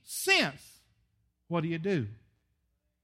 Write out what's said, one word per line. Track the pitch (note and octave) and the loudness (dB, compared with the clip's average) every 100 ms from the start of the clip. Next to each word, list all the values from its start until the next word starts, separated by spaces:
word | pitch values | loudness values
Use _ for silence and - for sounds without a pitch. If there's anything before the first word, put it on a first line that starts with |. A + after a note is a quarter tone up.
sense." | - - - F#4+ F#3 - - - _ _ _ _ _ _ _ | -12 -4 2 4 2 -4 -18 -20 _ _ _ _ _ _ _
What | E3+ | -2
do | D#3+ | 0
you | E3 | -2
do? | F#3 F3+ G#2 A2 _ _ _ _ _ _ _ _ | -2 -2 -2 -10 _ _ _ _ _ _ _ _